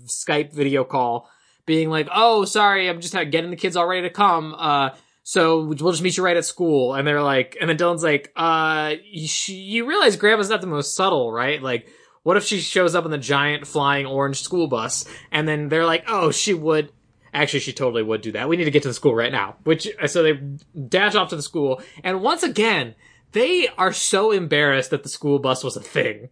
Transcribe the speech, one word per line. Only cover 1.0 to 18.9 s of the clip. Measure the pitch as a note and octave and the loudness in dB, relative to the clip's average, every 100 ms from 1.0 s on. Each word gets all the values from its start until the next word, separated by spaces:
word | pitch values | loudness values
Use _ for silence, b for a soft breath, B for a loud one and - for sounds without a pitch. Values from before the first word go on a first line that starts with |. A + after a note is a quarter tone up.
| B2 A#2+ - b b b - | -2 -4 -8 b b b -2
being | D#3+ D#3+ | 0 0
like, | D#3+ D3 | -2 -2
"Oh, | F#3+ A#3 A3 F#3+ | 2 4 4 2
sorry, | A3 G#3 G3 F#3 | 2 4 4 0
I'm | E3+ | -4
just, | F3 G3 | -6 -4
uh, | D#3 | 0
getting | D#3+ E3+ | -2 -2
the | F3+ | -4
kids | F#3+ F3 | -2 0
all | E3+ | 0
ready | F#3 | 0
to | F3+ | -2
come. | F3 G3+ E3+ D#3 D#3 | 2 2 2 -2 -4
Uh, | D#3+ C#3+ C3+ - b b | 0 2 0 -4 b b
so | - F#3+ E3 E3 D#3 | -4 2 4 4 0
we'll | D3+ D#3+ | -2 0
just | E3 | 0
meet | F3+ F3+ | 0 0
you | |
right | F#3 E3+ | 2 2
at | E3+ | 0
school." | - E3+ D3 B2+ C3+ | -2 2 2 2 0
And | C#3+ | 0
they're | D3 | 2
like, | C#3+ C3+ B2+ - | 2 2 0 -2
and | E3 | -2
then | D#3 | 2
Dylan's | F3 E3+ | 2 2
like, | E3 C#3+ - - | 2 0 -2 -2
"Uh, | E3 D#3+ D#3+ D#3 D3+ D#3 G3+ | 0 2 2 0 -2 -4 -8
you, | G3 D#3 | -10 -6
sh-, | - - | -6 -6
you | F#3+ F#3+ A3+ A#3 | -10 -6 -4 -2
realize | F#4 D4 F#3 | 2 2 4
Grandma's | G#3 A3 G3 | 4 4 2
not | G#3+ | -2
the | F#3 | -2
most | D3 C#3 - | -4 -4 -2
subtle, | F#3+ E3 A#2+ | 0 2 0
right? | A2+ B2+ D3 | -2 -2 -2
Like, | C3 A#2+ - b b b | -2 -4 -6 b b b
what | - G3 | 0 0
if | G3 | 0
she | G3 | -4
shows | D3+ F#3+ F3+ F3 | -2 2 2 2
up | E3 | -2
in | |
the | D3+ | -4
giant | B2 C#3+ C#3+ D3 C#3+ | 0 0 2 -2 -4
flying | D3+ C#3 C#3 C3+ | 0 2 0 0
orange | C3+ C#3 C3+ | -2 -2 -4
school | - F3+ E3 | -4 -2 0
bus?" | B2 A#2 - - B B | 0 -2 -6 -8 B B
And | D#3 D#3 | -2 0
then | D3+ D3 | -2 0
they're | D#3 E3 | 0 2
like, | E3 A#3 | 0 0
"Oh, | G#3+ E3 | 0 0
she | - - | 0 0
would." | F3+ D#3 D#3 D3 _ _ _ b | -2 0 0 -2 _ _ _ b
Actually, | D3 D3 C#3+ | -2 -2 -2
she | C3+ | -4
totally | B2 C3 A#2 | -4 -2 0
would | G#2+ A2 | 0 -2
do | A2+ | -4
that. | G#2 C3 | -4 -4
We | E3+ | -2
need | |
to | D#3+ | 2
get | C#3+ | 2
to | |
the | C#3 | 2